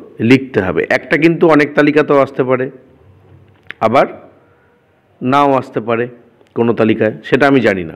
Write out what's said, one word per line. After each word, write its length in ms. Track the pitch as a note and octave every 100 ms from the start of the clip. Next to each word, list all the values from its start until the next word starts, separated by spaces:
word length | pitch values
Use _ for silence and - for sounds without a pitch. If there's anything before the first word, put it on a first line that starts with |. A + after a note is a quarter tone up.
| - -
লিখতে 400 | A2+ C3 C3 A2
হবে। 260 | F#2 D#2+ -
একটা 260 | B2+ - D#3
কিন্তু 320 | E3 E3 E3+
অনেক 260 | D3 D3
তালিকাতেও 440 | D3 D3 D3 D3 C#3+
আসতে 260 | C3+ -
পারে, 260 | B2+ B2+ C3 - _ _ _ _ _ - _ _ - -
আবার 260 | A2 B2+ F3+ - - _ _ _ _ _ _ _ _ -
নাও 300 | B2+ C#3+ C#3+
আসতে 280 | C3 B2 B2+
পারে 280 | A2 A2+ A#2+ - _ _ _
কোনো 180 | - A#2
তালিকায়, 400 | A2+ A2 A2 A2 -
সেটা 240 | - C3+ C#3
আমি 120 | C3+
জানি 240 | A2 F#2+
না, 100 | D#2+